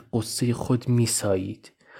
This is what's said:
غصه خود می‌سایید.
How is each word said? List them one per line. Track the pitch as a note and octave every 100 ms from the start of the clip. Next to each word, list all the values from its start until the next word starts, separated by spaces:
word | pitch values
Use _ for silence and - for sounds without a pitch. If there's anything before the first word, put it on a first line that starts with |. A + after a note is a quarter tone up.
| -
غصه | A#2 A2 - A#2+
خود | A#2 - B2 B2+
می‌سایید. | A#2+ A2+ - G#2 F#2+ G2 A2 - _ _